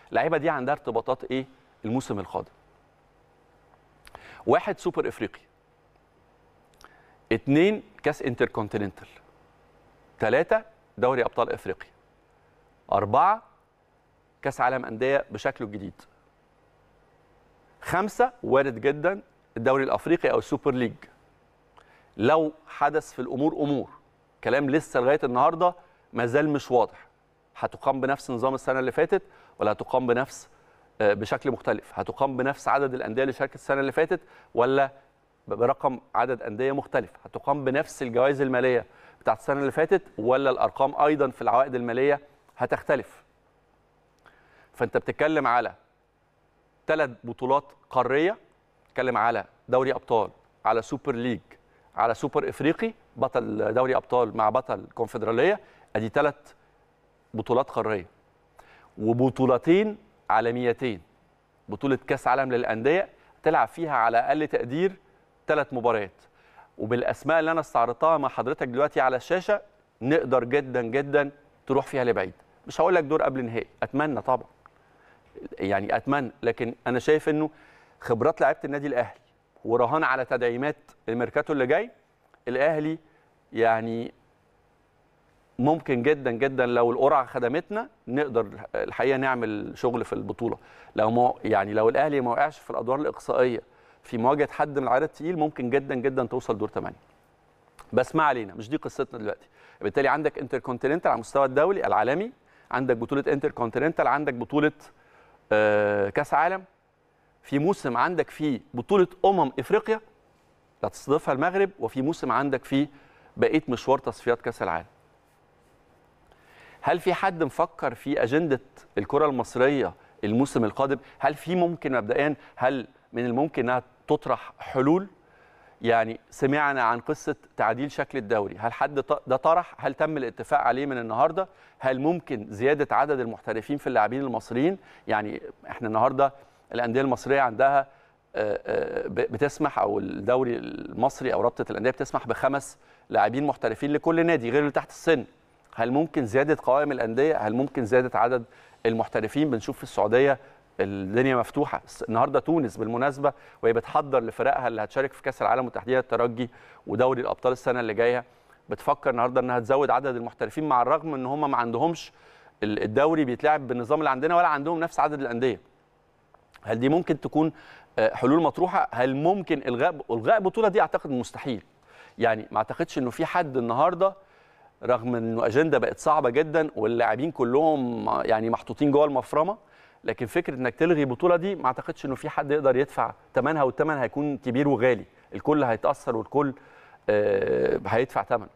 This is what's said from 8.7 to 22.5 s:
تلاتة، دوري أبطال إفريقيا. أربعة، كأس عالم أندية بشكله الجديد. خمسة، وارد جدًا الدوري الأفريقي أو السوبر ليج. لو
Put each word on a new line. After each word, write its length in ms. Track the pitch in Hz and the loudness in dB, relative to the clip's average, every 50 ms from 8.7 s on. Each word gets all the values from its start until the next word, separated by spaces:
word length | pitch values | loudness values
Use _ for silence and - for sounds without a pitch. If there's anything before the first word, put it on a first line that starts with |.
| - 107 101 95 - - - - - - _ _ _ _ _ _ _ _ _ _ _ _ _ _ _ _ _ _ _ - | -4 -4 -4 -4 -6 -10 -18 -20 -20 -20 _ _ _ _ _ _ _ _ _ _ _ _ _ _ _ _ _ _ _ -4
تلاتة، 440 | 117 107 113 139 - - 220 220 214 - - _ _ _ _ - | 0 2 2 2 2 2 0 0 -2 -4 -18 _ _ _ _ -2
دوري 260 | 120 123 135 127 113 | 0 2 2 2 0
أبطال 280 | - - - 117 - - | 0 0 -2 -2 -2 -4
إفريقيا. 360 | 104 - 98 95 - - - _ _ _ _ _ _ _ _ _ _ _ _ _ _ _ _ _ _ _ - | -6 -6 -8 -8 -10 -12 -20 _ _ _ _ _ _ _ _ _ _ _ _ _ _ _ _ _ _ _ -2
أربعة، 520 | 98 98 104 101 113 139 165 190 214 226 - _ _ _ _ _ _ _ _ _ _ _ _ _ _ _ _ _ _ _ | -2 0 0 2 2 4 4 4 2 0 -4 _ _ _ _ _ _ _ _ _ _ _ _ _ _ _ _ _ _ _
كأس 200 | - 139 135 - | -6 -6 -2 0
عالم 240 | 120 123 131 131 120 | 0 0 0 -2 -4
أندية 400 | - 113 110 127 135 139 139 - - | -6 -6 -2 0 2 2 0 0 -4
بشكله 360 | 101 107 - 139 135 - 123 104 | -8 -6 -4 -4 -4 -4 -6 -10
الجديد. 340 | 104 101 98 104 - - - - _ _ _ _ _ _ _ _ _ _ _ _ _ _ _ _ _ _ _ _ _ _ _ _ _ _ _ _ _ _ _ _ _ _ | -10 -10 -12 -12 -14 -16 -20 -20 _ _ _ _ _ _ _ _ _ _ _ _ _ _ _ _ _ _ _ _ _ _ _ _ _ _ _ _ _ _ _ _ _ _
خمسة، 500 | - - 160 175 196 208 - - 240 254 - - - | -6 -2 0 0 0 0 0 2 2 2 0 -2 -2
وارد 380 | 113 120 135 139 139 120 113 | 2 4 4 4 2 -2 -2
جدًا 400 | 110 143 147 147 147 175 196 202 - _ _ _ _ _ - 117 | 0 0 0 0 0 -2 -2 -2 -6 _ _ _ _ _ -8 -2
الدوري 260 | 113 131 131 139 135 | 0 2 2 2 2
الأفريقي 480 | 127 - 104 - 151 170 175 - 131 | 0 -2 -2 0 0 0 2 2 2
أو 60 | 117 117 | 0 0
السوبر 360 | 113 - 151 135 - 147 127 | 0 -2 -4 -2 0 0 0
ليج. 200 | 127 123 110 - - - - - _ _ _ _ _ _ _ _ _ _ _ _ _ - _ _ _ _ _ _ - | 0 0 -2 -4 -8 -18 -20 -20 _ _ _ _ _ _ _ _ _ _ _ _ _ -20 _ _ _ _ _ _ 0
لو 360 | 104 127 156 165 160 151 | 2 4 4 4 2 0